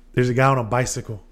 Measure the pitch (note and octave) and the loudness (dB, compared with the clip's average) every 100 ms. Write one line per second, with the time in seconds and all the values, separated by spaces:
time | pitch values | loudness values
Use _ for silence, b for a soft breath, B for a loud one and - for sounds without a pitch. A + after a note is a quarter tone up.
0 | - C3 B2 A#2+ C3+ C3 A2 A#2+ B2 - | -6 -2 0 2 2 2 0 -2 -2 -6
1 | - G#2+ - | -10 -14 -16